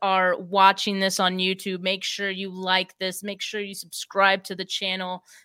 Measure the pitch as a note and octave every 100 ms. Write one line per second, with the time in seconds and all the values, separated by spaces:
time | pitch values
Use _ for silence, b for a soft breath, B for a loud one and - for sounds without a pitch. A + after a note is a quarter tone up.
0 | G3 F#3+ F#3 - F3+ G3 G3 F#3+ G#3 G3
1 | F#3+ F#3+ F#3 F#3 F#3 F#3+ G3+ F#3 F#3 F#3+
2 | - - G3 F#3 G3 F#3 F#3 F#3 F#3 -
3 | F#3 F3+ G3+ G3 - G#3+ G3+ F#3 E3+ -
4 | - G3 G3 F#3+ - F#3 F#3 - F#3+ F#3
5 | F3+ F3+ _ b